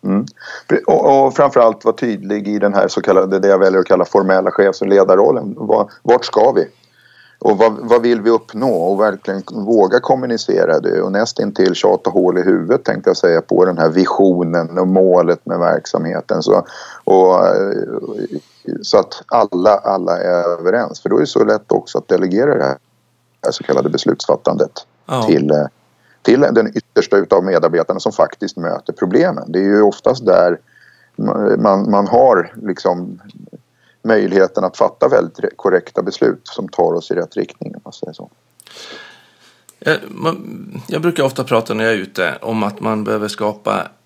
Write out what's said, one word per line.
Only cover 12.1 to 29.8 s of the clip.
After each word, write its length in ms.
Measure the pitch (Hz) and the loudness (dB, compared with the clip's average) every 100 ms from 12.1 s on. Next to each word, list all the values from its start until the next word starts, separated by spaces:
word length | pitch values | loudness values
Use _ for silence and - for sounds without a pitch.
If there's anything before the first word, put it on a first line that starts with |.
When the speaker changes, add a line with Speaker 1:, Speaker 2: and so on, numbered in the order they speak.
| 92 90 90 | 0 0 0
Speaker 1:
i 40 | |
huvudet, 420 | 90 90 82 131 | 0 0 0 -2
tänkte 260 | - 60 - | -2 -2 -2
jag 80 | 90 | 0
säga, 240 | 87 82 | 2 0
på 240 | - 92 90 | 0 2 2
den 120 | 85 | 2
här 120 | 80 | 0
visionen 880 | 80 92 - 98 90 85 85 82 87 | 2 0 2 2 2 0 -2 -4 -2
och 80 | 92 | 0
målet 580 | 95 92 90 85 85 - | 2 4 4 2 0 -2
med 140 | 87 | -2
verksamheten. 840 | 87 78 - - 82 - - - | 0 -2 -2 -6 -4 -6 -4 -4
Så, 220 | - 95 - - - - | 2 0 0 -14 -20 -10
och, 440 | - 95 92 90 92 | 0 4 4 4 2
eh, 240 | 98 98 101 113 110 - 107 98 - _ _ - - | 2 -2 -4 -6 -8 -10 -10 -10 -12 _ _ -12 -10
så 160 | - 104 | 0 0
att 260 | 92 - - | 0 -8 -2
alla, 500 | 123 104 90 98 101 | 0 0 0 2 2
alla 400 | - 98 87 87 | 0 0 0 0
är 260 | 90 87 87 87 | 0 0 0 -2
överens. 420 | 87 113 117 - | 0 -2 -2 -6
För 80 | - | -2
då 60 | 98 | 0
är 40 | |
det 60 | 147 | 0
så 160 | - | 0
lätt 280 | 107 107 _ | 0 0 _
också 260 | 101 - - | -2 -2 -8
att 100 | - | -2
delegera 480 | 92 95 95 139 139 | -2 0 0 0 0
det 60 | |
här, 140 | 67 67 _ _ _ _ _ _ | -2 -4 _ _ _ _ _ _
det 60 | - | -6
här 40 | |
så 120 | - | -6
kallade 260 | - 65 - | -2 0 0
beslutsfattandet 840 | - - - - 78 - 80 - - - _ - | -2 -2 -4 -2 -2 0 -2 -2 -4 -20 _ -8
Speaker 2:
Ja. 180 | 131 | -4
Speaker 1:
till, 280 | 113 78 73 | 0 0 2
eh, 140 | 76 73 _ _ _ _ _ | 0 -2 _ _ _ _ _
till 200 | - 123 | 2 2
den 360 | 143 117 107 104 | 4 2 0 -4
yttersta 400 | - - 90 101 | -4 -2 2 0
utav 260 | 87 98 | 2 2
medarbetarna 560 | 92 87 82 85 80 87 | 2 0 0 -2 -2 -4
som 120 | - | -4
faktiskt 460 | - - - - - | 0 -2 -2 -10 -6
möter 360 | 85 - - | -6 -6 -8
problemen. 500 | - 92 107 175 147 - | -6 -2 0 0 -2 -6
Det 80 | 90 | -2
är 40 | |
ju 180 | 98 101 | 0 2